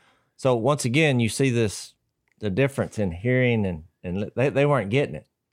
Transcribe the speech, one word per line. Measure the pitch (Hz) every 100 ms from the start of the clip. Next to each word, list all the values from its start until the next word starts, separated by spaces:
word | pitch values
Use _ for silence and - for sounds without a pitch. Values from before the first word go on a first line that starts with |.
| _ _ _ -
So | 135 123
once | 113 147 127
again, | 127 160 123
you | 113
see | - 135
this, | 117 110 - - _ _ _ _ _
the | 104
difference | 95 135 135 90 -
in | 98
hearing | 85 117 127 127 113 101
and, | 82 78 _
and | 90 92
li-, | 104 -
they, | 135
they | 110 147
weren't | 139 98
getting | 127 147 73
it. | - _ _